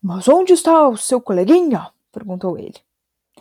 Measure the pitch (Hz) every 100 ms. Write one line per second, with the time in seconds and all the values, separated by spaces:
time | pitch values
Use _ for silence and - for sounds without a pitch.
0 | 196 180 185 320 370 349 - 330 294 220
1 | - 254 240 185 190 339 349 220 165 _
2 | _ - 208 185 185 165 - - _ _
3 | _ _ _ _